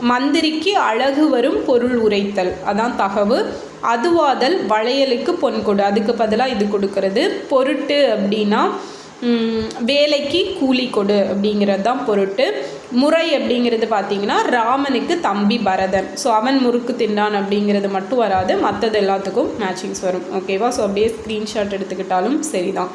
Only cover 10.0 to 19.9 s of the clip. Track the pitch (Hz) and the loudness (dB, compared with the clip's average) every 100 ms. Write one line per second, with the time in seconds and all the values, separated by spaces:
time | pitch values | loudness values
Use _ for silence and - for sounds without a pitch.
10 | 294 302 - 339 392 - 262 254 247 214 | 2 2 0 -2 -2 0 0 0 0 0
11 | 196 208 190 202 208 208 202 196 202 269 | 2 2 0 0 0 0 0 2 0 -2
12 | 233 202 190 196 320 415 - - - 247 | 0 0 0 0 -2 -2 -8 -10 -4 2
13 | 285 330 330 269 226 240 240 226 220 214 | 4 4 2 0 0 0 2 0 0 0
14 | 196 196 202 349 440 247 226 277 285 240 | 0 -2 0 0 2 2 2 0 0 -2
15 | - 349 - 202 208 240 196 190 190 190 | -2 -2 0 0 2 2 0 0 0 0
16 | 190 - 254 220 240 269 247 240 240 233 | -2 -4 0 2 2 2 2 0 -2 -2
17 | 214 208 208 208 196 208 208 202 196 190 | 0 0 0 0 0 0 2 0 0 -4
18 | 196 254 214 185 185 381 254 202 226 214 | -2 0 2 2 0 0 0 0 0 2
19 | 196 196 190 185 320 - 196 185 196 | 2 0 -2 -2 -2 -2 -4 -4 -8